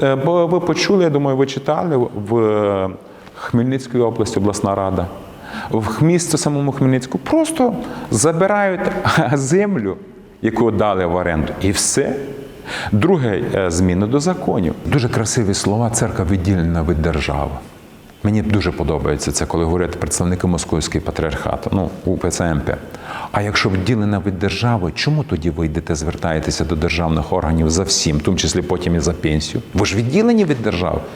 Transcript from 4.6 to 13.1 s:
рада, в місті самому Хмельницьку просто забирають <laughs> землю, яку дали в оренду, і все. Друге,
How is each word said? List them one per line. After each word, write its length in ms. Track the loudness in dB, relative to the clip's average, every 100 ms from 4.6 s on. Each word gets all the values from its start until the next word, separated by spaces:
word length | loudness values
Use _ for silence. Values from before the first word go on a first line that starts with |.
| 0 0
рада, 320 | 0 -2 -4 -8 -16 -18 -14 -12 -4
в 340 | -2 -2 2
місті 340 | 2 2 2 0
самому 340 | 0 0 -2
Хмельницьку 460 | 2 2 2 -2 -8
просто 580 | 0 0 0 0 0 0 -8 -10 -4
забирають 680 | 0 2 2 2 2 2 0 -2 -2 0
<laughs> 260 | 2 2
землю, 640 | 0 2 2 2 0 -2 -4 -10 -20 -20 -4
яку 300 | -2 2 2
дали 340 | 4 2 2 2
в 100 | 2
оренду, 380 | 2 0 -2 -2
і 100 | -2
все. 440 | 0 0 0 0 -2 -8 -12 -14 -16 -12 -10 -2
Друге, 520 | 2 4